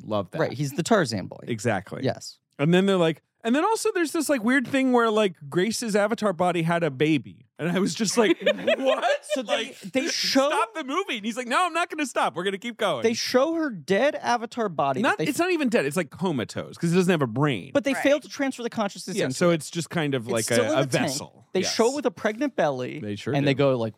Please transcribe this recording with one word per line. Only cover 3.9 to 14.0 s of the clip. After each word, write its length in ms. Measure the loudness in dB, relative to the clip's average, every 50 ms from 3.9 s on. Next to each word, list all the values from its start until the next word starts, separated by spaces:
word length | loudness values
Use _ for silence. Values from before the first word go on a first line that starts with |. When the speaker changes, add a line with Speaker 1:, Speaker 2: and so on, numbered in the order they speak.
| 0
Speaker 1:
there's 180 | 0 -2 -2
this, 180 | -2 -2 0 0
like, 140 | 0 0 2
weird 240 | 2 2 2 2 2
thing 240 | 0 2 2 4 4
where, 160 | 4 4 4
like, 260 | 4 4 2 2 0 -4 -10 -4
Grace's 460 | 0 0 0 0 0 -2 -2 0 2
avatar 380 | 2 2 2 0 0 0 0 0
body 280 | 2 2 2 2 2
had 220 | 0 2 2 2 0
a 80 | 0
baby. 560 | 0 2 2 2 2 2 0 -4 -12 -20 -20 _ _ -6
And 120 | -4 -2
I 80 | 0 0
was 160 | 0 0 0
just 220 | -2 -2 0 2 2
like, 200 | 4 4 2 2
Speaker 2:
<laughs> 360 | 2 0 -2 0 0 0 0 2
Speaker 1:
"What?" 480 | 2 0 0 2 0 0 -2 -2 -2 -4 -4
Speaker 2:
So 80 | -4
they, 120 | -2 -2 -2 -2 -2 -6
Speaker 1:
Like, 120 | -10 -14 -16 -4 -4
Speaker 2:
they 140 | -2 -2 -2
show 420 | -2 -2 -2 0 2 2 2 2
Speaker 1:
"Stop 240 | 2 0 -2 -2 -4
the 80 | -8 -8
movie." 340 | -4 -4 -4 -4 -4 -6 -6
And 80 | -6
he's 120 | -6 -6 -6
like, 100 | -6 -2
"No, 180 | 0 0 0
I'm 80 | 0 0
not 160 | -2 -4 -4
gonna 160 | -4 -6 -6
stop. 300 | -4 -2 -2 -2 -2 -2
We're 80 | -2 -4
gonna 140 | -4 -4 -4
keep 180 | -6 -10 -6 -2
going." 240 | -2 -2 0 0 0
Speaker 2:
They 100 | 0 0
show 400 | 0 -2 0 2 2 2 2 2
her 140 | -2 -2 -4
dead 440 | -4 -8 -2 0 2 4